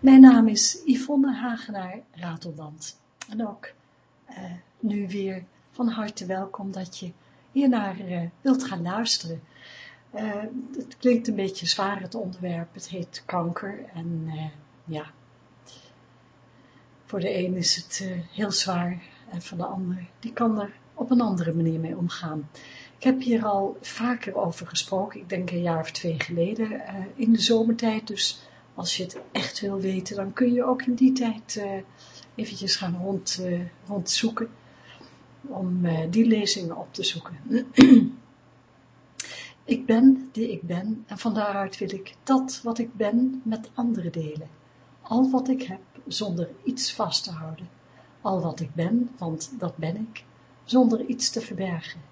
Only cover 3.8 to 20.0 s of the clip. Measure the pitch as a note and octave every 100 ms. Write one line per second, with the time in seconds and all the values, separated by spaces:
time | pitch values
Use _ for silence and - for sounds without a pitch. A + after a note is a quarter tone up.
3.8 | _ _ _ _ _ - F#3 F3 - _
4.8 | A3 G3+ G3 G3 G3 F#3 F3+ _ _ -
5.8 | A#3+ A3+ G#3+ G#3+ F3+ F#3+ G3 - G3 F#3+
6.8 | F#3 - F3+ - _ _ _ C4+ C#4 B3
7.8 | G3+ F#3 F#3+ F3 E3+ - - C4 - F3+
8.8 | E3+ G3+ A#3 - E3+ E3 - - - -
9.8 | - - _ G#3 G#3+ G#3 A3 B3+ - -
10.8 | - - B3 A#3+ A#3 G3+ F#3+ - E3+ -
11.8 | G3 G3+ F3+ A3+ F#3+ F3+ F3 E3+ E3+ -
12.8 | - F3+ E3+ - - F#3 E3+ F3 G3 G#3
13.8 | - E3+ E3+ E3 D#3+ D#3 D#3 - - _
14.8 | - D#3 D3+ - _ _ _ _ - -
15.8 | - _ _ _ _ _ _ _ - -
16.8 | _ _ _ G3+ F#3 G3 F3+ F#3 E3+ -
17.8 | - - F#3+ F3+ E3+ - G#3 F#3 - F3+
18.8 | F3 F3+ - - - F3 - F3 F3 F#3+
19.8 | F#3 F#3